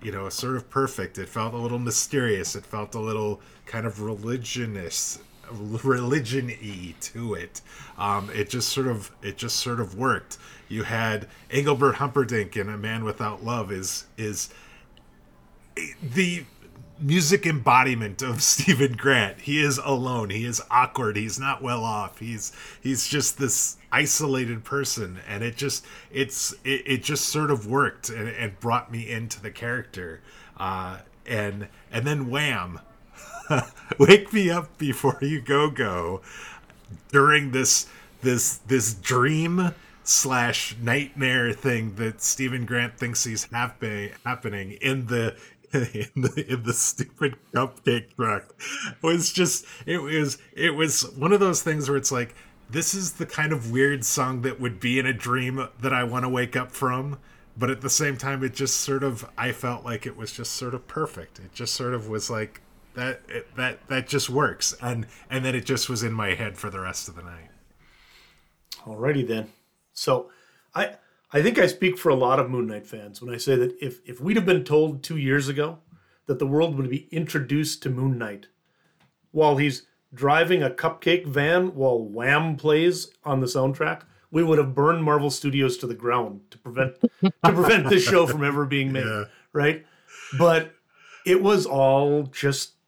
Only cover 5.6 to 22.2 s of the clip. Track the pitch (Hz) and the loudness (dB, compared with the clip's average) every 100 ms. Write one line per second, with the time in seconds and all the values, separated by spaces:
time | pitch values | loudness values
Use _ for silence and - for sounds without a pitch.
5.6 | 104 110 135 123 123 147 113 135 123 107 | -6 -2 2 2 2 0 0 -4 -4 -8
6.6 | 107 92 90 - - 113 117 90 90 - | -10 -10 -12 -12 -12 -8 -6 -6 -8 -14
7.6 | - - - - 101 101 104 107 104 123 | -18 -20 -18 -6 -2 -2 -2 -4 -4 -2
8.6 | - 139 131 107 - - 104 - 120 - | -2 0 -2 -2 -6 -12 -10 -8 -4 -2
9.6 | 123 120 95 95 131 101 - - - - | -2 -2 -4 -2 0 0 -4 -18 -18 -20
10.6 | - 110 90 113 110 107 101 - - 135 | -10 -6 -2 0 0 -2 -6 -18 -4 -2
11.6 | 147 131 135 - 139 143 120 113 95 107 | 0 4 2 2 0 0 0 0 -2 -4
12.6 | 98 104 113 113 110 104 107 101 110 120 | -6 -6 -6 -4 -6 -4 -6 -6 -4 -4
13.6 | 98 95 95 - - - 107 101 - - | -4 -6 -6 -8 -10 -8 -6 -6 -8 -12
14.6 | - - - - - _ - - - - | -20 -20 -20 -20 -20 _ -20 -20 -20 -20
15.6 | - - 156 - 139 147 180 175 127 - | -18 -12 -12 -10 -4 0 0 -2 -10 -20
16.6 | - - - - 143 180 151 202 175 147 | -20 -20 -20 -4 2 4 4 4 2 2
17.6 | 120 123 131 117 107 98 131 110 - - | 6 6 6 2 -4 -4 -4 0 2 2
18.6 | 165 131 135 117 139 123 98 - 143 151 | 4 4 4 2 4 4 4 -2 -2 2
19.6 | 147 127 143 131 127 120 104 107 120 107 | 2 0 0 0 0 -2 -2 -4 -4 -6
20.6 | - 123 127 - 110 104 110 131 135 131 | 2 2 2 0 -2 -2 -4 -4 -4 -4
21.6 | 127 120 113 107 98 - | -4 -2 -2 -4 -6 -10